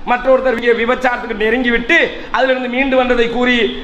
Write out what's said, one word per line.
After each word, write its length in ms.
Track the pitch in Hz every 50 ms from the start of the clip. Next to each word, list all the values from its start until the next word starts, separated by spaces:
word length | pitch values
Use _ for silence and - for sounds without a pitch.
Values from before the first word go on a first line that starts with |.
| -
மற்றொருத்தர் 520 | - 247 240 247 262 262 262 254 262 226 226
வி-, 260 | 233 240 226 208 233
விபச்சாரத்துக்கு 500 | 226 254 247 - 247 240 233 233 233 220
நெருங்கி 340 | 202 214 220 233 254 254 240
விட்டு 540 | 233 233 240 - 339 330 262 - - - - -
அதிலிருந்து 360 | - 226 262 262 254 254 254
மீண்டு 280 | 240 240 254 277 269 262
வந்ததை 340 | 254 254 247 247 240 233 -
கூறி, 540 | - 247 247 247 247 233 214 - - -